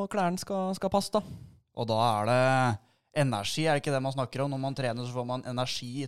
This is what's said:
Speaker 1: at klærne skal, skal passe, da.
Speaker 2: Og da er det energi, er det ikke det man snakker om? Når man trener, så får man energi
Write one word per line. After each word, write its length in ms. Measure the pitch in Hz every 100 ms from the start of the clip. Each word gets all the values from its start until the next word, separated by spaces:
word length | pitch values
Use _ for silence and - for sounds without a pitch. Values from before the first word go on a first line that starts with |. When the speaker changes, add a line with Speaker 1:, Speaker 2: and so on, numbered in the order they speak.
Speaker 1:
at 60 | 196
klærne 260 | 208 175 180
skal, 360 | - 196 185 190
skal 140 | 190
passe, 180 | 196 -
da. 100 | 214 - - - - _ -
Speaker 2:
Og 120 | 113
da 100 | 110
er 280 | 117 104 110
det 920 | 127 131 131 123 107 _ _ _ 151 135
energi, 400 | 107 101 156 160
er 80 |
det 80 | 143
ikke 100 | 151 135
det 80 |
man 100 | 135
snakker 300 | 131 123 123 143
om? 60 |
Når 80 | 135
man 160 | 135 135
trener, 280 | 123 117
så 80 | 123 123
får 80 | 120
man 160 | 127
energi 640 | 127 123 127 - 123 135